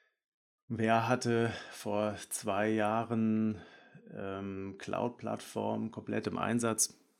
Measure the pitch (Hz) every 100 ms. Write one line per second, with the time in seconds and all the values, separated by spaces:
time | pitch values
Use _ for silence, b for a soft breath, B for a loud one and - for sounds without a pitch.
0 | B B _ _ _ _ - 117 113 113
1 | 113 123 120 117 117 B B - 107 104
2 | 107 104 - - 107 98 107 110 104 110
3 | 117 113 110 110 110 107 B B B B
4 | - 104 98 98 98 95 98 98 - 92
5 | 117 - 110 107 - 110 107 110 110 -
6 | 107 110 107 - 101 117 117 110 - -
7 | _